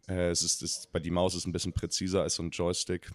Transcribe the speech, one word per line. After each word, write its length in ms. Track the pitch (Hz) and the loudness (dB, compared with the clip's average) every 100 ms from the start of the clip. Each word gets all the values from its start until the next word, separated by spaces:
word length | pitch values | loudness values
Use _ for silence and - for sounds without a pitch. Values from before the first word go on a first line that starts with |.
| - | -4
Äh, 220 | 92 87 | 0 2
es 140 | 85 | 2
ist, 180 | 87 - | 2 0
ist, 300 | 85 - - | -2 -6 -4
bei 80 | 85 | -4
die 100 | 82 | 0
Maus 240 | 87 90 | 2 4
ist 140 | 87 90 | 2 -2
ein 40 | |
bisschen 220 | 87 - | -2 -2
präziser 480 | - 98 - 92 92 | -2 -2 -2 2 2
als 140 | 85 - | 2 0
so 80 | |
ein 80 | 85 | -2
Joystick. 580 | - 87 90 - 90 - | 0 0 0 -2 -4 -6